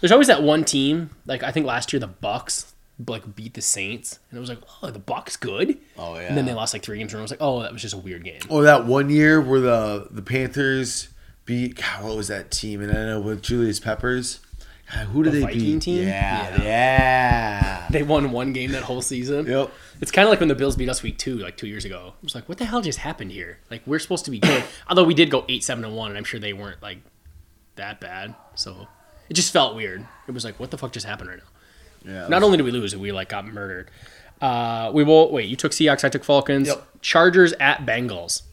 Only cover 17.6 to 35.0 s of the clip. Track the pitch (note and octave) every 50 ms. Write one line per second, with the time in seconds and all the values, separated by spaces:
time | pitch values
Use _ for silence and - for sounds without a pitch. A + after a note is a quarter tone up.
17.6 | G2+ F#2+ F#2+ F2+ F2 F2 - D#3 D3 C#3+ D3+ D3+ C#3+ C#3 A#2+ A#2+ B2+ C3+ C3 B2+
18.6 | B2 C3 C#3 C3 B2+ - B2+ B2 B2 - C3+ B2 B2 B2+ C#3+ C#3+ D#3 D#3+ B2+ C3+
19.6 | C#3 - - - - - - - - - - F#3 G3 A3 G#3+ - F3 D#3+ C#3 B2
20.6 | C#3 C#3 C3 - B2+ B2 B2+ - - A2+ G#2+ - - C3 B2+ A#2 F#2+ F2+ F2+ -
21.6 | - G#2+ G#2 G#2 G2 G2+ F#2+ F2 F2+ F2+ - - - E3 - B2 - - E3+ -
22.6 | B3 G#3+ A3 A#3+ G#3 E3+ C3 - - D3 D#3 - G#2+ F#2+ F#2 G2 F2 E2+ F2 -
23.6 | - _ A#2 A#2 _ C3 C#3+ D#3+ - - F#3+ E3 - - C3+ G#2 - - D3 B2+
24.6 | B2 - - - - - F3+ F3+ F3+ E3 E3+ D3 E3+ D3+ C#3 C3 - - C3 B2+
25.6 | - - C3 B2 A2+ A2 G#2+ A2+ A2 G#2+ G2+ G#2 G#2+ - - A#2 G#2 G#2 G2+ G2
26.6 | G2+ G2+ F#2 - - G#2 F#2 F#2 _ _ _ _ _ - - - - _ _ _
27.6 | _ _ _ - F#2+ G#2 G#2+ - - F2+ F2+ F#2 G2 G#2+ A2+ - - - _ -
28.6 | - - F#2+ F#2 G2 - _ _ _ _ _ - _ _ - E3 F3+ - - F3
29.6 | C#3 B2+ G#2+ A2+ A2 G2 F#2 F#2+ A#2 A#2+ - - - - B2+ B2 A2+ A2+ G2+ -
30.6 | A#2+ B2 - C#3 - B2+ - - A#2+ A2+ G#2 G2 F#2 F2+ F#2 F2+ _ _ _ _
31.6 | _ _ _ _ - _ _ _ _ F#2 F#2+ F#2 F2 - D#3+ F#3 G3+ G#3 F#3+ E3
32.6 | C#3+ B2 A#2+ B2 G#2+ G2 G2 G2 F#2+ G2+ G2+ F#2+ F#2+ - G#2+ G2+ G2 G#2 A2 G#2+
33.6 | G2+ G2 F#2+ F2+ F#2 - - - - - - - - - - _ - C3+ A#2+ A#2+
34.6 | A#2+ A#2 A#2 A2+ A2+ A2+ A2+ D3+